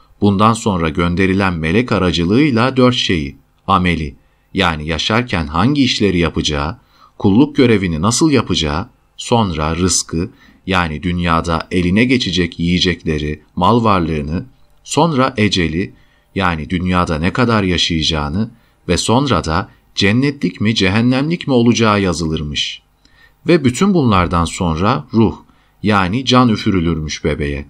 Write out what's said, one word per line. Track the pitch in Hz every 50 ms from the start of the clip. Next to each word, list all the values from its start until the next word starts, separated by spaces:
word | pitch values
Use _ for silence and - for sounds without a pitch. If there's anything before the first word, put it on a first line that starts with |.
| _ _ _ _
Bundan | 101 104 98 95 107 113
sonra | 113 113 - 113 95 85 82 80
gönderilen | 71 85 85 87 87 87 95 95 95 98 98 92 85
melek | 80 80 80 87 113 127 127
aracılığıyla | 117 92 92 90 80 85 85 85 107 135 156 151 120 110 120 135 131
dört | 127 123 123 123
şeyi, | - - - 98 80 71 69 69 - _ _ _ _ _
ameli, | - 98 92 90 90 85 78 78 69 65 - _ _ _ _ _ _ -
yani | 92 92 85 78 76 76 78
yaşarken | 82 78 - - 110 117 123 123 104 85 78
hangi | 73 82 85 104 135 147 143 131
işleri | - - - 107 95 87 87
yapacağı, | 82 78 - 82 76 - 76 71 71 80 117 - _ _ _ _ - _ _ -
kulluk | - 101 95 117 151 147 -
görevini | 143 131 123 110 98 95 87 80 76
nasıl | 87 110 117 - 170 160
yapacağı, | 139 113 - - 92 76 82 73 73 80 - - _ _ _ _ _
sonra | - - - 123 117 107 92 80 76 78 78 82
rızkı, | 85 92 90 - - - - 82 82 92 113 - _ - - - _ _
yani | 90 92 90 87 80 76 73
dünyada | 78 90 87 87 87 85 82 82 82 87 80 80 - -
eline | - 92 85 87 92 107 127
geçecek | 127 135 117 - 98 82 92 87 85 - -
yiyecekleri, | 85 85 90 85 - 90 85 - - 85 76 73 76 73 73 - _ _ _
mal | - 90 98 117 123 113
varlığını, | 110 98 92 82 78 82 76 73 73 80 90 - - - _ _ _ _ _ _
sonra | - - 143 160 170 151 123 131 135 127
eceli, | 107 107 101 - 98 82 78 78 87 101 - - _ _ _ _ _ _ _ -
yani | 95 95 87 85 78 73 69
dünyada | 92 85 90 90 90 90 90 85 82 76
ne | 82 95
kadar | - - 123 120 113 107
yaşayacağını | 98 90 87 82 - - 85 80 76 76 80 76 73 73 78 101 113 123 - - _ _ _ _ _ -
ve | 87
sonra | - - - 110 131 143 131 107 80 78
da | 80 80 92 110 - _ _ _ _ _
cennetlik | - 101 98 107 123 135 147 143 143 - 180 - -
mi | 101 110 113
cehennemlik | - 95 92 95 113 117 123 127 131 147 156 175 170 -
mi | 143
olacağı | 131 120 117 120 110 107 113 107 104 101
yazılırmış. | 98 90 82 78 82 78 80 78 76 73 69 69 - - - - _ _ _ _ _ _ _ _ _ _ _ _ -
Ve | 147 170 165 139
bütün | 120 - - 185 208 190
bunlardan | 170 135 117 101 92 87 76 87 85 85
sonra | 82 - - 92 82 78 80 95 110 135 151 - - -
ruh, | 113 110 87 80 - - _ _ _ _ _ _ _
yani | - 104 104 101 92 85 101 135 131
can | - 123 127 127 117
üfürülürmüş | 107 95 - 110 95 92 82 85 82 78 78 73 - - -
bebeğe. | 80 73 73 76 71 69 69 69